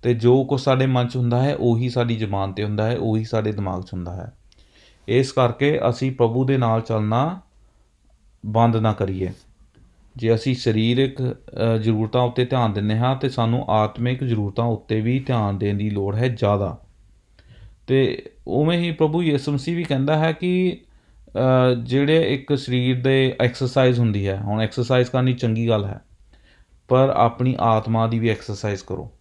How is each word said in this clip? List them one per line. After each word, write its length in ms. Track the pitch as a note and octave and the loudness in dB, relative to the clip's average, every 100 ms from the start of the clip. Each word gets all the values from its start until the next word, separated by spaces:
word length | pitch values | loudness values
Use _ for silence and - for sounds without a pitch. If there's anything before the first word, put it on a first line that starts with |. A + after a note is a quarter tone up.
ਤੇ 120 | A#2+ | -2
ਜੋ 300 | A#2+ A#2+ B2+ | 2 4 4
ਕੁਛ 180 | C3+ C#3 | 2 -2
ਸਾਡੇ 240 | C#3 C3 C3+ | 0 0 2
ਮਨ 220 | B2+ B2 | 2 0
'ਚ 100 | B2+ | -2
ਹੁੰਦਾ 260 | A#2+ A#2+ | 0 2
ਹੈ, 120 | C3+ - | 0 0
ਉਹੀ 340 | A#2+ A#2 B2 | 0 2 0
ਸਾਡੀ 260 | A#2+ A#2+ A2+ | -2 -2 -2
ਜ਼ੁਬਾਨ 340 | G#2+ G2 G2 | -2 -4 -4
'ਤੇ 140 | F#2+ | -4
ਹੁੰਦਾ 240 | G#2 G#2 A2 | -4 -2 -2
ਹੈ, 100 | A#2+ | -2
ਉਹੀ 260 | A2+ A2 | 0 -2
ਸਾਡੇ 280 | A2 A2+ G#2+ | 0 -2 -2
ਦਿਮਾਗ 300 | G#2 G2 F#2 | -4 -4 -6
'ਚ 120 | F#2 | -8
ਹੁੰਦਾ 220 | F#2 F2 F#2 | -10 -8 -10
ਹੈ। 180 | - - _ _ _ _ _ _ - | -12 -16 _ _ _ _ _ _ 0
ਇਸ 240 | A#2 C3 | 0 2
ਕਰਕੇ 480 | - A#2+ A2+ C#3+ D#3 - | 2 0 2 0 2 0
ਅਸੀਂ 220 | A#2+ C3 | 0 -4
ਪ੍ਰਭੂ 340 | C3 A#2 A#2 C3 | 0 0 2 0
ਦੇ 120 | C3+ | 2
ਨਾਲ 240 | A#2+ A2+ | 2 0
ਚੱਲਣਾ 600 | A2+ A2 G#2+ A2+ D3+ F#3 _ _ _ _ _ _ _ _ _ _ G#2+ | 0 -2 0 0 -2 -4 _ _ _ _ _ _ _ _ _ _ -4
ਬੰਦ 300 | A2 A#2 A2+ | 2 4 4
ਨਾ 180 | A2 | 0
ਕਰੀਏ। 360 | G#2 G2 F#2+ F#2 - _ _ _ _ _ _ _ - | 0 -4 -2 -4 -6 _ _ _ _ _ _ _ -6
ਜੇ 200 | A2+ A#2 | 0 0
ਅਸੀਂ 200 | - B2+ | 0 -2
ਸਰੀਰਕ, 800 | - A2 A2+ A#2+ C3+ C3+ B2+ - - - A2+ A2+ | 0 2 2 2 0 -2 -6 -6 -12 -4 0 0
ਅ, 20 | |
ਜ਼ਰੂਰਤਾਂ 440 | G#2+ G#2+ A2 B2 | 0 0 0 0
ਉੱਤੇ 240 | B2 B2 B2 | 0 0 -2
ਧਿਆਨ 280 | C3 A#2 | 0 0
ਦਿੰਦੇ 240 | G#2 G#2 A2 | 0 0 0
ਹਾਂ, 180 | B2 C3 | 0 0
ਤੇ 140 | C3+ | -2
ਸਾਨੂੰ 360 | B2+ A2+ A#2+ - | -2 0 0 0
ਆਤਮਿਕ 540 | G#2+ G#2+ - A#2+ B2+ | 0 0 -2 -4 -2
ਜ਼ਰੂਰਤਾਂ 420 | C3 A2+ G2+ G2 A#2 | -2 -2 -2 -2 -2
ਉੱਤੇ 360 | A2 - A2 | -2 -2 -2
ਵੀ 180 | A2 B2+ | 0 -2
ਧਿਆਨ 380 | C3 B2 G#2 G2+ | -2 -2 0 -2
ਦੇਣ 200 | G2+ G2+ | -2 -2
ਦੀ 120 | G#2+ | -2
ਲੋੜ 260 | G2+ G2 G#2 | -2 -2 0
ਹੈ 120 | B2+ | -2
ਜ਼ਿਆਦਾ। 520 | A2+ G#2 G2+ G2 - - _ _ _ _ _ - - - - - | 0 0 2 0 -6 -16 _ _ _ _ _ -20 -20 -20 -20 -2
ਤੇ 360 | C3 B2+ - - - - | 2 2 -2 -10 -18 -6
ਉਵੇਂ 320 | A2+ D3+ E3+ | 0 0 0
ਹੀ 120 | E3+ | -2
ਪ੍ਰਭੂ 320 | D#3 D#3 D#3+ | 0 0 2
ਯਿਸੂ 280 | E3+ C#3+ C#3 | 2 0 0
ਮਸੀਹ 240 | C#3+ C#3 E3+ | -4 -2 -4
ਵੀ 80 | |
ਕਹਿੰਦਾ 360 | E3 C#3 C#3 D#3 | -2 -2 2 2
ਹੈ 120 | D#3+ | 0
ਕਿ, 500 | D#3 F3+ F3+ F#3 - _ _ _ _ - | 0 0 0 0 -2 _ _ _ _ -10
ਅ, 440 | - C3 C3 B2+ | -2 2 4 4
ਜਿਹੜੇ 600 | B2 A#2 C3 C#3+ D#3+ D#3+ | 2 0 0 4 2 2
ਇੱਕ 240 | C#3 C#3 C#3 | -2 -2 -4
ਸਰੀਰ 460 | C3 B2 B2 B2 | 0 0 0 0
ਦੇ 320 | B2+ C3+ C3 - | 2 2 2 2
exercise 580 | B2 - B2+ C#3 B2+ A#2+ | -2 0 -2 4 4 4
ਹੁੰਦੀ 280 | A#2 G2+ G2 | 2 0 -2
ਹੈ, 100 | G2 | -4
ਹੁਣ 240 | G#2 G#2+ | -2 -2
exercise 480 | A2+ - A#2 B2+ B2 | -2 -2 0 2 2
ਕਰਨੀ 240 | B2+ B2+ | 0 0
ਚੰਗੀ 360 | B2+ A#2+ A2 A#2 | 0 0 0 0
ਗੱਲ 160 | G#2+ G2+ | 0 -2
ਹੈ, 160 | - _ _ _ _ _ _ _ _ _ | -8 _ _ _ _ _ _ _ _ _
ਪਰ 260 | B2+ C3+ - | 4 4 4
ਆਪਣੀ 400 | A#2 - B2+ B2 | 2 2 -2 0
ਆਤਮਾ 480 | A2+ A2 G#2+ A2+ A2+ | 2 2 0 0 0
ਦੀ 120 | A#2 | 0
ਵੀ 100 | A2+ | 0
exercise 540 | G#2 - G2+ G#2+ G2 | -2 -6 -8 -6 -6
ਕਰੋ। 280 | - F2+ D2+ - | -8 -10 -10 -18